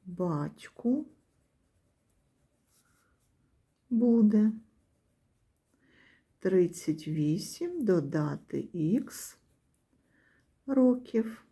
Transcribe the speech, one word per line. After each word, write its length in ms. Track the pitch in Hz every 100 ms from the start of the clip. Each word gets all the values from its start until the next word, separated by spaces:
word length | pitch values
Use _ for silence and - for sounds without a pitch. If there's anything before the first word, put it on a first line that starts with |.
батьку 1000 | 185 175 180 151 147 - - - 233 277 302 _ _ _ _ _ _ _ _ _ _ _ _ _ _ _ _ _ _ _ _ _ _ _ _ _ _ _ _
буде 640 | 233 240 233 208 208 214 220 _ _ _ _ _ _ _ _ _ _ _ _ _ _ _ _ _ _
тридцять 720 | 185 185 175 - - 156 -
вісім 760 | 156 151 170 - - 349 349
додати 840 | 220 180 139 156 151 143 - 139 -
ікс 680 | 175 156 226 - - - - _ _ _ _ _ _ _ _ _ _ _ _ -
років 760 | 262 254 247 - 226 220 - _